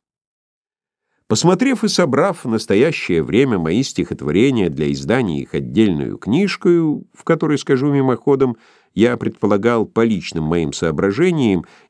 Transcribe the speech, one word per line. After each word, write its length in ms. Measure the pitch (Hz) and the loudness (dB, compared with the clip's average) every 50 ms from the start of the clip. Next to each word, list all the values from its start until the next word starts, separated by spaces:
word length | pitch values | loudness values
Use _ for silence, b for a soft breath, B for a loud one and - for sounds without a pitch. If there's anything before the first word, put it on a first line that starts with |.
| _ _ _ _ _ _ _ _ _ _ _ _ _ _ _ _ _ _ _ _ _ _ _ _ _ | _ _ _ _ _ _ _ _ _ _ _ _ _ _ _ _ _ _ _ _ _ _ _ _ _
Посмотрев 580 | - 110 110 - 170 185 185 - 277 262 - - | -4 -2 2 4 2 2 4 2 0 0 0 -2
и 40 | 208 | -2
собрав 560 | - - 175 143 117 - 170 196 185 - - | 0 0 0 0 2 0 0 0 -2 -4 -4
в 40 | 131 | -4
настоящее 720 | 110 110 - - 104 101 127 170 - - - - 90 82 76 | -4 -4 -2 0 2 2 2 2 0 -2 -4 -2 -2 -2 0
время 360 | 60 78 113 143 135 113 92 | 0 2 2 2 2 0 -2
мои 240 | 82 80 87 113 139 | -2 0 0 -2 -2
стихотворения 840 | - - - 87 - - 71 67 69 78 92 120 143 131 113 95 85 | -2 -4 -6 -6 -4 -6 -8 -6 -2 0 2 2 2 2 2 0 -2
для 240 | 71 69 78 73 71 | -2 -2 -2 -2 -2
издания 480 | 69 67 71 110 131 123 95 78 71 | -4 -2 -2 -2 0 0 -2 -4 -4
их 140 | 64 - - | -6 -6 -6
отдельную 640 | 73 69 60 65 101 110 104 85 73 69 57 50 - | -6 -6 -2 0 2 2 2 2 0 -4 -6 -8 -8
книжкою, 880 | - 90 113 165 202 190 - - - 190 175 170 165 156 147 - - - _ | -4 -2 0 0 0 0 -2 -2 0 2 2 2 2 0 -2 -4 -8 -14 _
в 100 | - - | -8 -4
которой, 340 | - 165 156 165 151 151 135 | -2 -2 0 0 0 -2 -2
скажу 320 | - - 143 127 135 147 | 0 0 0 0 2 2
мимоходом, 680 | 143 139 135 131 123 - - 143 139 131 135 127 113 b b b b b b b b | 2 2 2 2 0 0 0 0 2 2 2 0 -2 b b b b b b b b
я 220 | 92 107 120 123 | 2 2 2 2
предполагал 680 | 113 - 110 - - - 104 104 101 101 117 120 113 104 | 0 -4 -6 -4 -2 0 0 0 2 2 2 2 0 0
по 180 | - - 113 113 | -2 0 0 2
личным 400 | 117 110 87 80 - - 82 78 | 2 0 -2 -4 -6 -6 -4 -2
моим 280 | 78 85 85 82 73 71 | -2 0 0 -2 -2 -4
соображениям 920 | - - 82 78 71 92 98 101 120 170 190 175 156 131 110 95 87 b b b b b b | -4 -2 -2 -2 0 -2 -2 0 0 0 0 2 2 2 2 2 0 b b b b b b